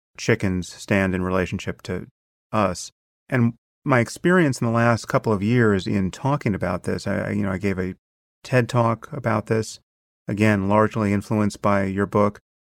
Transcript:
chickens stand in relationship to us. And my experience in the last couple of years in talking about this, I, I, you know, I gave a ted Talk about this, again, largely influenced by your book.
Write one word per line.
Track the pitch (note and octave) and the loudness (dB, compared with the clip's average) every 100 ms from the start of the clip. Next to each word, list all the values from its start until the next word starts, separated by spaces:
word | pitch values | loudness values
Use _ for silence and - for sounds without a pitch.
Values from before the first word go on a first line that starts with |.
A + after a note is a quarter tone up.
| _ - | _ -10
chickens | - A2+ G2 F#2 E2+ | 0 0 2 -2 -6
stand | - - G2+ F#2+ | -12 -2 0 2
in | F2+ | 0
relationship | F#2 F#2 F2+ G2 - - | 0 0 -2 -4 -8 -10
to | - F2+ - _ _ _ - | -8 -10 -10 _ _ _ -6
us. | A2 F#2+ F2+ - _ _ _ - | -2 0 -2 -12 _ _ _ -4
And | C3 A#2 - _ _ | 0 0 0 _ _
my | D3+ B2+ | 0 0
experience | A2+ - F3 F3+ D3+ B2 | 0 -2 2 4 4 2
in | A#2+ | 0
the | |
last | A#2 A#2 A2+ - | 2 2 2 0
couple | C3+ A#2+ | -2 0
of | G2+ | 0
years | G#2 B2 A2 G2 G2 | 2 4 4 2 0
in | G2 F#2 | 0 -2
talking | - C3+ C#3+ A#2 | -2 -2 0 -2
about | F#2 F2+ F2+ | -2 -2 -4
this, | - F#2 G2+ | -4 -6 -4
I, | G2 | -4
I, | G2+ | -2
you | G#2 | -2
know, | G2+ | -2
I | F#2 | -2
gave | G2 F#2 | -2 -2
a | F#2 F#2 _ _ _ _ | -4 -8 _ _ _ _
ted | - B2+ A#2+ | -2 0 2
Talk | B2 A#2 A2+ - | 2 0 -2 -8
about | - A#2+ A2 - | -6 -2 -2 0
this, | A2 G#2+ - _ _ _ _ - | -2 -2 -10 _ _ _ _ -8
again, | G2+ G#2+ G2+ F#2+ | 0 2 2 2
largely | G#2+ G#2+ A#2 G2+ | 4 2 2 0
influenced | G2+ - G#2+ G#2 - | 0 0 0 0 0
by | G#2 G2+ | 0 0
your | F#2+ F#2+ | 0 -2
book. | G2 G#2+ G#2 G#2 _ _ | 0 2 2 0 _ _